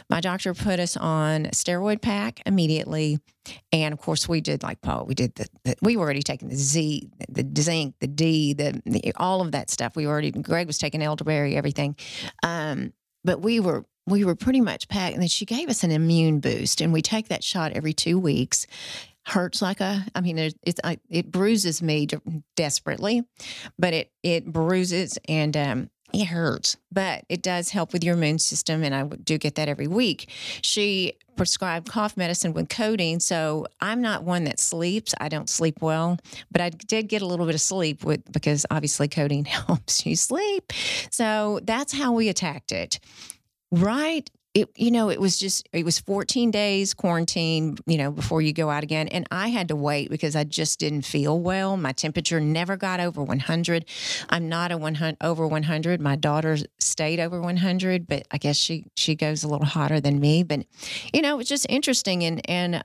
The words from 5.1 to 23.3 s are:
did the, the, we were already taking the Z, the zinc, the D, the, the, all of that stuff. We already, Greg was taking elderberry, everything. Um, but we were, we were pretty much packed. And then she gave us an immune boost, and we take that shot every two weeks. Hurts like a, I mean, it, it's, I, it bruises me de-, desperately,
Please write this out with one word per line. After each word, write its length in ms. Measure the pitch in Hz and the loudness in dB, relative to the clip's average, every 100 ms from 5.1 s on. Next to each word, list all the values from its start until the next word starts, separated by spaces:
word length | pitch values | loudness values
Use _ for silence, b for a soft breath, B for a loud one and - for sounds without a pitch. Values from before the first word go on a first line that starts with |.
| 135 | -2
did 200 | 120 - | -2 -2
the, 120 | 107 - | -10 -6
the, 120 | 131 - | -4 2
we 160 | 208 233 | 2 2
were 60 | |
already 180 | 156 139 | 0 0
taking 280 | 143 131 120 | -2 -6 -6
the 60 | 131 | -2
Z, 540 | 139 160 151 147 - - - | 0 2 0 -2 -6 -14 -8
the 160 | - 135 143 | -4 0 0
zinc, 340 | 156 165 143 - | 2 2 -2 -4
the 80 | 135 | -6
D, 460 | 143 165 156 147 | 2 4 4 4
the, 280 | 143 143 131 - | 2 0 -2 -2
the, 280 | - - - | 0 0 0
all 240 | 180 190 | 0 2
of 100 | 170 | 0
that 180 | 143 - | -2 -4
stuff. 280 | - 120 165 | -2 -2 -2
We 100 | 147 | 0
already, 240 | 151 147 | 0 0
Greg 360 | - - 165 170 | -4 0 0 0
was 100 | 151 | -2
taking 240 | 147 156 | -2 0
elderberry, 560 | 151 151 151 151 143 147 | -2 -2 0 2 2 2
everything. 400 | 143 143 143 147 B B B B | 0 0 -2 -4 B B B B
Um, 520 | 170 170 156 131 127 - _ _ 180 | -4 -2 -4 -4 -6 -10 _ _ 0
but 160 | 180 | 0
we 180 | 202 233 | 2 2
were, 240 | 180 131 - _ - | 2 0 -4 _ 0
we 180 | 202 | 2
were 120 | 190 165 | 4 2
pretty 260 | - 262 | 2 4
much 260 | 208 98 - | 4 0 -4
packed. 260 | 208 180 | -2 -2
And 80 | - | 0
then 60 | 175 | 0
she 160 | - 202 | 0 -2
gave 220 | 233 320 | -4 -2
us 160 | 233 | 0
an 80 | 175 | 2
immune 480 | 156 165 165 160 151 | 2 4 4 4 4
boost, 400 | 131 113 - - | 0 -2 0 0
and 140 | 156 | 2
we 80 | 160 | 2
take 260 | - 214 220 | 2 -2 -2
that 140 | 175 | -4
shot 300 | - 185 156 | -2 -2 -2
every 180 | - 156 | -2 -4
two 260 | 160 - 180 | -2 0 2
weeks. 480 | 175 151 127 - - B B B B B - | 2 0 0 -2 -4 B B B B B -4
Hurts 360 | 196 180 - | -2 0 -2
like 200 | 185 196 | -2 0
a, 240 | 190 202 196 - | -2 -2 -4 -2
I 60 | |
mean, 160 | 180 160 | -2 0
it, 180 | 156 - | -2 -2
it's, 160 | 170 170 | -4 -4
I, 180 | - 156 - | -4 -6 -4
it 200 | 170 175 | -4 -2
bruises 520 | 180 202 226 180 151 | 0 2 4 2 0
me 240 | 165 151 147 | 0 0 0
de-, 160 | 151 - 160 - - | -2 -6 -10 -6 -2
desperately, 720 | 151 - - - 202 240 240 | -2 -2 -4 -4 0 0 -2